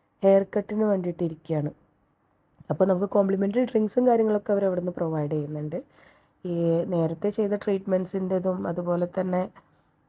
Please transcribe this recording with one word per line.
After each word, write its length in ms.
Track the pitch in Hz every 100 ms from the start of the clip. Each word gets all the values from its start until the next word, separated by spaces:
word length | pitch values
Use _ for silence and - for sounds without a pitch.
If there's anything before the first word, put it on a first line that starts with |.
| _ _
ഹെയർ 220 | 196 196 196 208
കട്ടിന് 260 | 202 214
വേണ്ടിയിട്ട് 400 | 214 196 175 175
ഇരിക്കുകയാണ്. 480 | 170 156 - 156 147 - _ _ _ _ _ _ _ - -
അപ്പോൾ 160 | 160 190
നമുക്ക് 200 | 180 196
കോംപ്ലിമെന്ററി 600 | 208 196 196 196 220 254
ഡ്രിങ്ക്സും 420 | 220 214 - 247
കാര്യങ്ങളൊക്കെ 460 | 233 220 208 -
അവർ 120 | 202 196
അവിടുന്ന് 260 | 180 180
പ്രൊവൈഡ് 400 | 175 165 156 147
ചെയ്യുന്നുണ്ട്. 520 | 151 147 151 151 175 - _ - _ _ _ 180
ഈ 380 | 170 170 165 180
നേരത്തെ 440 | 175 160 165 208
ചെയ്ത 220 | 208 208
ട്രീറ്റ്മെന്റ്സിൻ്റെതും 1160 | 208 - 196 196 185 185 190 185 185 185 185 196
അതുപോലെ 400 | 170 175 175 175 190
തന്നെ, 300 | 185 180 190 - _ _ _ _